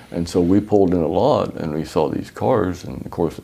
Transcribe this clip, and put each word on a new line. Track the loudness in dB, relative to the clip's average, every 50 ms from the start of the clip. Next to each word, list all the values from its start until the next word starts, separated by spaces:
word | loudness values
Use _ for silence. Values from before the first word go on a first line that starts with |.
| -18 -8
And | -6 -6 -6 -2
so | 0 2
we | 4 4 4 2
pulled | 4 4 4 4 4 4 4
in | 2
a | 0
lot, | 0 2 2 2 2 2 2 0 -4 -6
and | -6 -6 -4 -4
we | -4 -6
saw | -2 0 0 0
these | 0 -2 -6 -8 -10
cars, | -8 -4 0 0 2 2 0 -2 -4 -6 -10
and | -12 -12 -12 -12
of | -10
course, | -4 -2 -2 -2 -2 -8